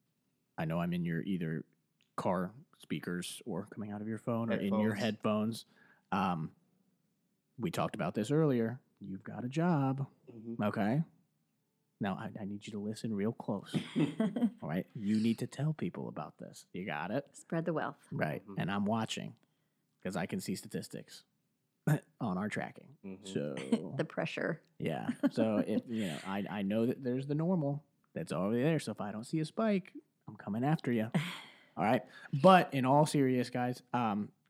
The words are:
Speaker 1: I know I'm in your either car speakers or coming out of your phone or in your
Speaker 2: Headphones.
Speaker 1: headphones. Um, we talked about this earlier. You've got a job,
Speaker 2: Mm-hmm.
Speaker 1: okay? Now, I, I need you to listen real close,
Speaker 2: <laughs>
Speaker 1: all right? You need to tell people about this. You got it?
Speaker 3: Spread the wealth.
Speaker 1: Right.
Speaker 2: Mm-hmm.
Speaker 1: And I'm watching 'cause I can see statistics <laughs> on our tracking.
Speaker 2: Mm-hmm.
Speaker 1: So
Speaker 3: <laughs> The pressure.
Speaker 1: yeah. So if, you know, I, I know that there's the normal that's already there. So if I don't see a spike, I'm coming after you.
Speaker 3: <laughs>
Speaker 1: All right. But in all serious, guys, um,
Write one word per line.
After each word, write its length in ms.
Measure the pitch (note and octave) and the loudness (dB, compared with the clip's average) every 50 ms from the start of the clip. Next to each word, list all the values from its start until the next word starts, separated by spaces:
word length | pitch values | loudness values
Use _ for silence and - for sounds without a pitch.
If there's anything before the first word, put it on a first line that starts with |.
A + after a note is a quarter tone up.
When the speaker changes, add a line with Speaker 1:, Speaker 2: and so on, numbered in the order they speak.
| _ _ _ _ _ _ _ _ _ _ - - | _ _ _ _ _ _ _ _ _ _ -8 -4
Speaker 1:
I 80 | E2+ | -2
know 140 | D#2+ E2 E2+ | 0 0 0
I'm 100 | E2+ F2 F2 | 0 0 0
in 120 | F2 E2+ | 0 0
your 160 | E2+ E2 E2 | 0 0 -2
either 420 | - - G2 E2+ E2+ D#2+ D#2+ D2+ - _ _ _ _ _ _ _ _ _ - | 0 0 -2 -2 0 -2 -2 -4 -6 _ _ _ _ _ _ _ _ _ -8
car 360 | - - A2 F#2 F#2 F2+ F2+ G#2+ C3 E3 _ _ _ | -4 -2 0 0 0 0 -4 -6 -12 -20 _ _ _
speakers 640 | - - E2 D#2 - - F2 F2+ F2 - - - - | -10 -6 -6 -6 -4 -4 -4 -4 -4 -6 -10 -10 -8
or 220 | A#2+ F#2 E2 G2 - - | -6 -6 -6 -6 -8 -8
coming 180 | - G2+ G#2 | -10 -8 -8
out 100 | G#2 G#2 | -8 -8
of 60 | G#2+ A2 | -6 -6
your 100 | A2+ G#2+ | -6 -6
phone 340 | - - A#2+ A2+ A#2 A2+ | -2 -2 0 0 0 0
or 40 | G#2+ - | 0 0
in 220 | - G2+ G2 G#2+ | 0 0 2 2
your 140 | G#2+ A2 A2 | 2 2 2
Speaker 2:
Headphones. 720 | G2+ G#2 A2 G#2 - - A2 G#2+ G#2+ G#2+ A2+ A2+ A2 - _ _ _ - - - _ _ - | 2 0 -2 -2 0 0 0 2 2 2 0 -2 -4 -8 _ _ _ -20 -20 -20 _ _ -2
Speaker 1:
headphones. 200 | F#2 G2 G2 F#2+ F2 | 0 2 2 2 0
Um, 180 | D#2+ D#2+ E2+ - _ _ _ _ _ _ _ _ _ _ _ _ _ _ _ _ _ _ _ _ - | 0 -2 -6 -8 _ _ _ _ _ _ _ _ _ _ _ _ _ _ _ _ _ _ _ _ -4
we 100 | A2+ F2 | -4 -2
talked 240 | - - D#2+ - - | -2 0 -2 -2 -2
about 200 | - D#2 E2+ - | -2 -4 -2 0
this 160 | A#2 G#2 - | -2 0 2
earlier. 480 | C#3+ D#3 D#3+ D3 C3 A#2+ A2+ A2 B2 C3+ _ _ _ - | 4 4 4 4 4 4 2 0 -2 -6 _ _ _ -16
You've 240 | G2+ G2 F#2+ F#2+ - | -12 -10 -10 -10 -10
got 220 | - G#2 G#2 A#2 | -10 -10 -6 -6
a 20 | B2 | -4
job, 580 | C3+ D#3+ E3 F3+ F3 C#3+ C3+ C3+ C3+ C3+ C3+ - _ _ _ - A#2+ | 0 2 2 4 4 4 4 2 2 0 -4 -6 _ _ _ -20 -18
Speaker 2:
Mm-hmm. 280 | A2+ A2 A#2 A#2 A2+ G#2 | -14 -10 -10 -6 -2 0
Speaker 1:
okay? 400 | G#2 G2+ A2+ G2+ G#2 B2 D3+ E3 - _ _ _ _ _ _ _ _ _ _ _ _ _ _ _ _ _ - | 0 2 2 2 2 4 2 2 0 _ _ _ _ _ _ _ _ _ _ _ _ _ _ _ _ _ -4
Now, 160 | G2+ G2+ F#2+ - | -2 -2 -2 -2
I, 100 | A2 G2 - A2+ | -6 -8 -8 -8
I 40 | G#2+ | -8
need 200 | F#2+ G#2 G2+ - - | -8 -8 -8 -10 -10
you 40 | G#2+ | -8
to 60 | G#2 | -6
listen 340 | G2+ G#2+ A2 - - A#2 A2 | -6 -6 -8 -6 -6 -4 -2
real 180 | G2 G2 A2 | 0 0 0
close, 420 | A#2+ - - - G#2+ F#2+ - - - E2+ - - - | -2 -4 -4 -4 -4 -4 -4 -4 -4 -4 -4 -2 0
Speaker 2:
<laughs> 40 | - D3+ D3 - - A3 G3+ - - A#3+ G#3 - - | 0 0 0 0 0 -2 0 0 0 0 0 -2 -2
Speaker 1:
all 60 | - D#2+ | -6 -2
right? 200 | D#2 F#2 - - - | -2 -2 -2 -4 -6
You 200 | B2+ G#2 G2+ G#2+ A2 | -6 0 2 2 4
need 180 | A2 A#2 A2+ - | 4 2 2 0
to 100 | B2 A#2+ | -2 -6
tell 240 | - - C3+ D#3 D#3 | -4 -2 0 0 0
people 360 | - - F3+ - - C2 A#1+ | 0 -2 -4 -4 -4 -8 -6
about 280 | - - D2+ - - - | -6 -8 -8 -10 -10 -14
this. 260 | - - - - - _ - | -16 -16 -14 -18 -20 _ -10
You 100 | F2 F#2 | -8 -6
got 260 | G2+ D#2 D2 E2 F#2 | -4 -4 -4 -4 -2
it? 140 | G#2+ C#3 - - - | -2 -4 -4 -6 -14
Speaker 3:
Spread 300 | - - - F#3 E3 E3 | -20 -10 -4 -2 -2 0
the 80 | F3 E3 | 0 0
wealth. 220 | D3 G#2+ B2 D3+ - - - | 0 -2 -4 -6 -8 -14 -8
Speaker 1:
Right. 300 | - - - D#2+ C#2 - - | -4 -2 -2 -2 -2 -4 -6
Speaker 2:
Mm-hmm. 160 | - G2 - | -8 -6 -4
Speaker 1:
And 120 | - E2 | -2 0
I'm 140 | G2 G#2 G2+ | 0 0 2
watching 500 | G2+ A2 A2+ A2 - - - - - A2+ - _ _ _ _ _ _ _ _ _ _ _ _ - | 2 2 0 0 -2 -4 -6 -6 -8 -10 -14 _ _ _ _ _ _ _ _ _ _ _ _ -6
'cause 120 | F#2 F#2+ - | -4 -2 -2
I 80 | F2 | -2
can 160 | - - F#2+ | -2 -4 -4
see 140 | - - F#2+ | -2 -2 -4
statistics 680 | F#2+ - - - - - - - - - - - - - _ _ _ _ _ _ _ _ _ _ _ - - | -4 -4 -6 -6 -8 -8 -6 -10 -12 -12 -12 -18 -20 -20 _ _ _ _ _ _ _ _ _ _ _ 2 2
<laughs> 320 | D3 - - _ _ - | 2 2 0 _ _ -6
on 180 | B2 A2 F#2 F2+ | -2 -2 0 0
our 100 | G2+ G#2+ | -2 -2
tracking. 380 | - - - - - - - - - - - | -2 -2 -4 -6 -8 -12 -20 -20 -20 -16 -12
Speaker 2:
Mm-hmm. 200 | G2 F#2+ F#2+ - - | -12 -12 -12 -10 -4
Speaker 1:
So 640 | - - C#2+ D2+ C2+ C2 C2 C2 - - - E2+ - | -2 -2 -2 0 -2 -4 -2 0 0 0 0 -4 -4
Speaker 3:
<laughs> 40 | C3+ | -4
The 60 | - | -4
pressure. 580 | - - - - - - - - - E3 - _ _ _ - | -4 -2 -2 -2 -2 -2 -2 -2 -2 -2 -4 _ _ _ -6
Speaker 1:
yeah. 300 | - - D#3 B1 G#1+ - - - - - | -2 -2 -2 -2 -2 -4 -4 0 0 0
So 320 | - - A2+ A2 G#2+ G#2+ - | 2 4 2 4 4 2 2
if, 180 | - G#2+ - - - | 2 0 -2 -2 -2
you 200 | A2+ A2 G#2+ F2+ | -4 -2 -2 -2
know, 100 | D2+ C#2 - F#2+ | -2 -4 -4 -4
I, 160 | F#2+ G2+ G2 D2 | -2 -2 -2 -2
I 120 | E2+ G#2+ G2+ | -2 -2 0
know 240 | G2 G#2 A2 A#2 B2 | 0 2 2 2 2
that 160 | - - C#3+ | 0 0 -2
there's 240 | B2 B2 C3 C3+ C#3+ | -2 -2 -2 -2 0
the 80 | D3 | 0
normal 480 | D3+ D#3+ F3 F#3+ F3 D3 C#3 D3 D3 - _ _ _ _ _ - | 0 2 2 2 2 2 0 -2 -2 -6 _ _ _ _ _ -6
that's 160 | - D#2+ - D#2 | -6 -4 -2 -2
already 300 | D#2 F#2 G2+ A2+ A#2+ B2+ | 0 2 2 2 4 4
there. 160 | D#3 E3 D3 | 4 2 2
So 120 | - - | 0 -2
if 80 | G#2+ - | -6 -4
I 120 | G2+ G#2 | -4 -6
don't 140 | G2+ G#2+ A#2+ | -6 -6 -8
see 140 | - - D#3+ | -4 -2 -2
a 60 | D#3 | -2
spike, 480 | D#3 - - A3+ A3 G#3 F#3+ F#3 - - D4 - _ _ _ - - | -2 -2 0 2 2 2 2 0 -4 -16 -18 -20 _ _ _ -18 -18
I'm 80 | A2 | -16
coming 280 | - - G#2 G2+ A2+ B2 | -12 -8 -6 -4 0 2
after 260 | C#3+ D#3+ - - - | 2 2 2 2 2
you. 160 | A#2+ A2+ G#2+ A#2 | 2 2 2 2
Speaker 3:
<laughs> 680 | - E3 D#3 F3+ - - - - - - - _ - - | 0 0 -2 -2 -8 -10 -14 -16 -20 -20 -20 _ -4 0
Speaker 1:
All 60 | F2 | 4
right. 180 | G#2+ A#2+ G#3 - - - - - - - | 4 4 4 2 -2 -18 -18 -12 -4 -2
But 400 | C#3 C#3 F#3 F#3 F3+ D#3+ - - | 8 10 12 12 12 10 6 0
in 100 | C#3 B2 | 0 4
all 200 | C3 C#3 D3 D#3 | 6 6 6 6
serious, 440 | - - D3 C3+ C3 B2+ B2 A#2+ A#2+ | 6 6 4 4 4 4 2 2 0
guys, 300 | - B2+ B2 B2 B2 - - - - | 0 -2 0 -2 -2 -4 -8 -2 0
um, 360 | B2 A#2+ A2 G2+ G#2 G#2 - - _ _ _ | 2 2 2 2 0 -2 -4 -8 _ _ _